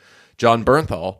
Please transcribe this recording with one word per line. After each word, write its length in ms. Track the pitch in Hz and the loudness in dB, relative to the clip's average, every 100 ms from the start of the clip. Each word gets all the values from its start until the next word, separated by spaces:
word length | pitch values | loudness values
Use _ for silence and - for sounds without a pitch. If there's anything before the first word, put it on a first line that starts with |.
| _ _ _ - | _ _ _ -2
John 260 | 117 117 | 0 2
Bernthal. 540 | 110 143 - 90 92 98 | 2 0 0 -6 -8 -10